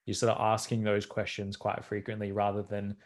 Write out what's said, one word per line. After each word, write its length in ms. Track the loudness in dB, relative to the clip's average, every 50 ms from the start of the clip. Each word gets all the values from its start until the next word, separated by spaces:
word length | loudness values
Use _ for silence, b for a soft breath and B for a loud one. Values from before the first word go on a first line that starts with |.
| _
You're 100 | -6 -2
sort 180 | 2 4 4 4
of 80 | 4
asking 420 | 4 4 4 2 2 0 0 0 2
those 240 | 2 2 2 0
questions 500 | -2 -2 -4 -2 -2 -4 -6 -6 -6 -6
quite 280 | -4 -2 -2 -2 -2 -4
frequently 480 | -4 -4 -4 -4 -4 -4 -4 -4 -2 0
rather 300 | 2 2 2 2 0 -2
than 320 | -4 -4 -4 -4 -4 -6 b b